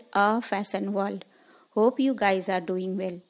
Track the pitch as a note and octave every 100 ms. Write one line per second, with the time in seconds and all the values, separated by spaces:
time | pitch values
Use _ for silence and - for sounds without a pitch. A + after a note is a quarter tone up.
0 | - G3 G#3 A3+ - G3 G3+ G3 G3 G3+
1 | G3+ G3 - _ _ _ _ G#3+ A3+ B3+
2 | C4+ A3+ G3+ F#3+ F3+ F#3 E3+ F#3 F#3 F#3
3 | F#3+ F3